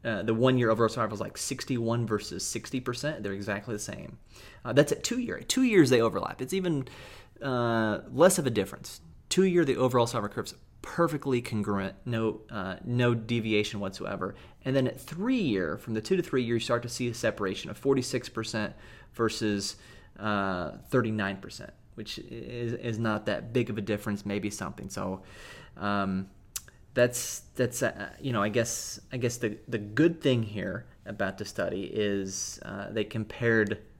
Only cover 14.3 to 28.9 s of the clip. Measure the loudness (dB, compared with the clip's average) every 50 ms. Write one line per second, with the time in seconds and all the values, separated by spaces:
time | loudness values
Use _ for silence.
14.3 | -6 -10 -18 -20 -20 -8 -4 0 2 2 2 2 -2 -6 -12 -12 -6 -4 0 0
15.3 | 2 2 2 2 2 2 0 -2 -4 -6 -6 -4 -4 -4 0 2 0 0 2 0
16.3 | 0 0 2 2 0 0 2 2 0 0 0 -4 -4 -2 -2 -2 -2 0 0 0
17.3 | 0 0 -2 -2 -2 -4 -6 -10 -12 -2 2 4 4 4 2 0 -4 -4 -4 -4
18.3 | -6 -6 -6 -4 -2 -4 -4 -4 -6 -14 -20 -20 -20 -20 -20 -16 -2 0 0 0
19.3 | 2 2 0 2 2 2 -2 -4 -8 -10 -18 -20 -20 -20 -20 -20 -14 -6 -4 -2
20.3 | 0 0 0 0 -2 -2 -4 -6 -8 -12 -8 0 2 2 2 2 0 0 -2 -2
21.3 | -4 -6 -10 -14 -14 -14 -16 -16 -18 -20 -20 -18 -14 -14 -10 -10 -10 -10 -10 -12
22.3 | -12 -12 -10 -10 -6 -4 -4 -4 -4 -4 -4 -4 -2 0 0 0 0 0 0 -2
23.3 | -2 -2 -4 0 2 2 2 2 -2 -4 -2 -2 -2 -2 0 -2 -4 -2 -2 -4
24.3 | -4 -2 -2 -4 -4 -4 -8 -8 -8 -10 -12 -8 -6 -4 -4 -4 -4 -6 -10 -16
25.3 | -18 -18 -18 -18 -18 -18 -20 -20 -10 -4 -2 0 0 0 0 0 0 -2 -4 -6
26.3 | -14 -20 -20 -12 -12 -12 -12 -12 -20 -20 -20 -4 4 4 4 4 4 -2 -6 -6
27.3 | -8 -10 -12 -12 -2 0 0 0 0 0 -2 -2 -2 -4 -10 -10 -10 -6 -4 0
28.3 | 2 2 2 4 4 2 2 2 -2 -6 -8 -10